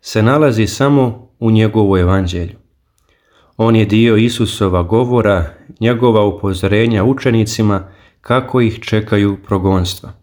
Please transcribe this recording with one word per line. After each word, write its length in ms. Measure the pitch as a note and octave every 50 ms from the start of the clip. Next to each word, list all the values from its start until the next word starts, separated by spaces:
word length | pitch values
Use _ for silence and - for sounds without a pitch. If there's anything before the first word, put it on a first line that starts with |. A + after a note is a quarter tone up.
se 220 | _ - - A2 G#2+
nalazi 440 | A2+ C3+ D3+ D#3 C#3+ A#2 A2 A2
samo 600 | G2 - - C3+ C#3 C#3+ C#3+ C3 A#2+ A2 - - _ _ _
u 120 | A#2 A2+
njegovu 460 | A2 A2 A2 G#2+ G2+ A2+ G#2+ G2 G2
evanđelju. 600 | F#2 F2 F2+ F#2+ F#2+ F#2+ F2 F2+ F2 F2 E2+ - - _ _ _ _ _ _ _ _ _ _ _ _ _ _ _ _ _ _ _
On 200 | - A2+ A2+ A2+
je 80 | A2+ G#2+
dio 320 | G#2+ G#2 A2 A#2 A#2 A2
Isusova 680 | G#2+ A2+ A#2+ A#2 - A#2 G2+ - - G#2 F#2+ F2+ F2+ F2
govora, 640 | E2+ G#2 A2+ B2 B2 B2 A#2+ G#2+ G#2 G2+ F#2 E2+ - - - - - - _
njegova 440 | A2 A2+ B2 A2+ B2 B2 A2+ G#2+ G#2
upozorenja 800 | G#2 G2 G2+ - G2+ F#2+ F2+ - G2 G2+ G#2+ A#2 A#2 A#2 G#2 F#2
učenicima 840 | A#2+ C3+ C3+ - C3 A#2 A2+ A2 G#2+ - - A2 G#2 G2+ F#2+ F2+ - - _ _ _ _ _
kako 400 | _ - B2 B2+ C3 B2 - B2+
ih 200 | A#2+ A2 A2 -
čekaju 560 | - - - G#2+ G#2+ A2 - G#2 G2+ G2+ G2 G2 -
progonstva. 680 | - G#2 G2 F#2 G2 F#2+ F#2 F2+ F2+ - - - - - _